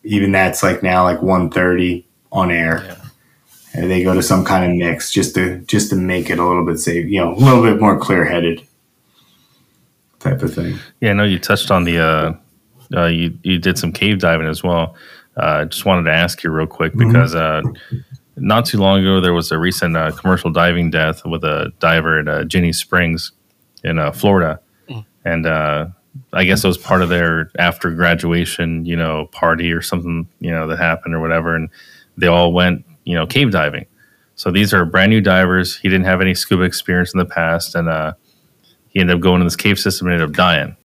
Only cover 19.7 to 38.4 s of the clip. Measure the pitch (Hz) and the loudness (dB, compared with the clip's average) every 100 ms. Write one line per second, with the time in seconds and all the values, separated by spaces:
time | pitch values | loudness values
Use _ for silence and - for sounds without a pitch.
19.7 | 90 90 82 80 - 92 92 87 80 87 | 0 -2 0 -2 -2 0 0 0 2 2
20.7 | 87 82 80 80 82 82 82 78 73 80 | 2 0 0 -2 -2 -6 -4 -2 -4 -4
21.7 | - 82 82 80 80 76 76 80 92 87 | -2 2 2 2 0 0 -4 -2 0 0
22.7 | 80 - 90 85 82 - _ _ _ _ | -2 -2 0 0 -2 -8 _ _ _ _
23.7 | _ - 82 73 73 104 98 82 80 _ | _ -6 -2 -4 0 2 2 2 -4 _
24.7 | _ - 117 107 _ 85 82 80 78 76 | _ -18 -16 -16 _ -6 -4 -2 -2 -2
25.7 | 76 82 92 _ 135 - - 90 95 95 | -2 -6 -12 _ -20 -10 -2 0 2 0
26.7 | 85 - 92 90 87 85 82 78 - 87 | -2 0 0 2 0 0 -2 -4 -2 -2
27.7 | 85 92 82 87 90 85 85 82 - 85 | -2 -6 0 0 0 0 -2 -2 -4 -4
28.7 | 82 80 85 82 78 73 - 85 82 85 | -4 -4 -4 -2 -4 -8 -2 0 0 -2
29.7 | 82 - 87 85 82 82 _ 87 82 80 | -4 -4 -6 -4 -6 -8 _ -6 -4 -4
30.7 | 80 85 82 85 82 82 82 82 82 80 | -2 -2 -2 -4 -4 -2 -2 -2 -4 -6
31.7 | - - - _ - 90 87 87 87 90 | -12 -20 -20 _ -2 2 4 4 4 2
32.7 | 87 - _ - 87 80 - 139 95 76 | 0 -6 _ -6 -4 -2 0 2 2 -2
33.7 | - - _ _ _ _ - 95 90 101 | -4 -14 _ _ _ _ -8 -2 0 2
34.7 | 101 85 92 98 110 98 92 92 90 90 | 2 2 2 4 4 4 4 4 2 -2
35.7 | - 95 92 92 92 95 90 - 92 92 | -4 0 0 2 2 0 -2 -2 0 0
36.7 | - - 90 87 95 85 - 82 82 - | -4 -4 -2 0 -2 -4 -2 -2 -2 -4
37.7 | 90 82 80 78 - _ _ | -4 -2 -4 -6 -10 _ _